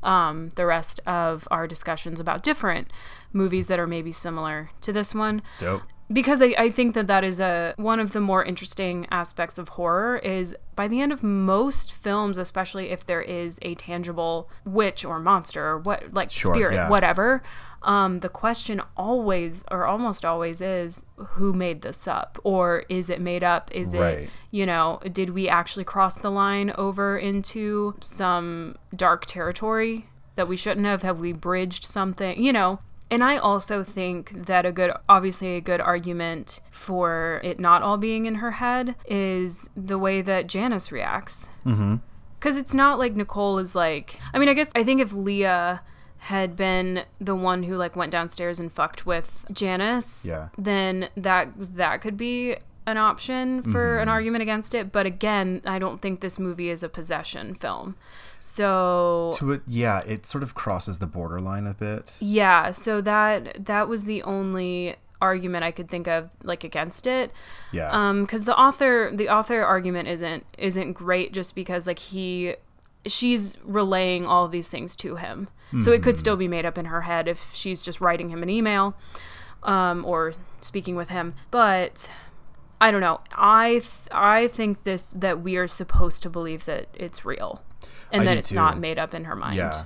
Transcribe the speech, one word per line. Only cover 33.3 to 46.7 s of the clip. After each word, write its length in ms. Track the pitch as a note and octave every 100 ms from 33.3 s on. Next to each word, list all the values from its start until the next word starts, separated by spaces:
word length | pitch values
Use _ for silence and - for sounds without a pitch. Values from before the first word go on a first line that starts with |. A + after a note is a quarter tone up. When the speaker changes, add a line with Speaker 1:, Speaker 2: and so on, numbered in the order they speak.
| C#4+
Speaker 1:
also 440 | G3+ G3+ - G#3
think 640 | F#3 - F3+ F3 - F#3+ F3
that 220 | F#3 F3+
a 40 |
good, 200 | F3 F3+ - -
obviously 480 | G3 F#3+ F3+ F#3 F3
a 60 |
good 200 | F3 F3
argument 800 | - F3 E3+ F3 E3+ E3 - - -
for 720 | - - F#3 E3+ E3 E3 D#3+
it 160 | F3+ F3
not 220 | F3+ F3
all 160 | G3+ G#3
being 300 | A3 A3 A3+
in 80 | A3
her 160 | A#3
head 420 | A3+ B3 B3 B3+ B3
is 640 | - G3+ F#3+ F#3 F3+ E3+ - -
the 220 | F#3+ G3
way 240 | F#3+ F#3+
that 240 | F#3+ F#3+ F3
Janice 460 | F#3+ A#3+ G#3+ -
reacts. 580 | C3+ G2 G#2 - - - - C3+
Speaker 2:
Mm-hmm. 300 | A2 G2+ A2 - - - -
Speaker 1:
'Cause 160 | D4 C#4
it's 180 | C4+ C4+
not 240 | C#4 C#4
like 160 | B3+ G#3
Nicole 420 | G3+ G#3 G3+ G3
is 160 | F#3
like, 460 | F3+ E3 D3 - - -
I 60 | -
mean, 100 | C#4+
I 60 |
guess, 160 | C#4 D4+ A#3+
I 80 |
think 180 | A3+ C4+
if 100 | A#3
Leah 680 | G3 G3 G3+ G3 F3+ F3 F3+ - - - -
had 320 | - G3 F#3+ F3
been 480 | F#3+